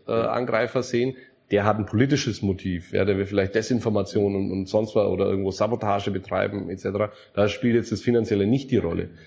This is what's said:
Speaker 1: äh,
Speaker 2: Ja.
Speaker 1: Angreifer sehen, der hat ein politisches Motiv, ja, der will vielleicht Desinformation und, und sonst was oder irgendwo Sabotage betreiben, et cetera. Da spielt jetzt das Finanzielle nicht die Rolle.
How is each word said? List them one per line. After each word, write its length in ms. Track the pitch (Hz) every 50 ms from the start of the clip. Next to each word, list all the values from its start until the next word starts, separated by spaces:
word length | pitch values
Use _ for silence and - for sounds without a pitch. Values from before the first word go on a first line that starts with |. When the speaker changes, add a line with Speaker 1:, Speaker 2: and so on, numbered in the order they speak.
| _ -
Speaker 1:
äh, 40 |
Speaker 2:
Ja. 200 | 117 113 113 113
Speaker 1:
Angreifer 520 | 113 120 127 117 113 110 120 120 - 131 123
sehen, 320 | - - 120 123 135 127 - - - _ _ _ _
der 140 | 101 101 101
hat 120 | 107 104 110
ein 80 | 101
politisches 560 | - 113 107 127 135 147 135 - 123 104 -
Motiv, 500 | 107 98 92 90 - 95 90 85 - - 101
ja, 120 | 98 95
der 120 | 101 98 95
will 80 | 98
vielleicht 300 | 92 104 98 95 95 -
Desinformation 800 | 110 110 - 127 113 - 113 104 101 98 - - 110 101 101 101
und, 160 | 98 98 95
und 160 | 92 95 95 -
sonst 280 | - 107 113 110 -
was 120 | 110 101 98
oder 180 | 92 92 98
irgendwo 240 | 98 98 98 98 95
Sabotage 600 | 92 - 104 110 120 113 110 104 101 101 101 101
betreiben, 580 | 95 92 - - 92 95 101 101 104 101 95 87
et 100 | 95 98
cetera. 320 | - 98 98 101 107 101 - - - - _
Da 140 | 98 104 104
spielt 280 | 101 - 123 120 113
jetzt 160 | 117 113 -
das 100 | 107 95
Finanzielle 440 | - 123 120 117 110 - 110 101 101
nicht 240 | 107 131 139 139 -
die 80 | 127 104
Rolle. 320 | 87 85 85 90 87 87 - - -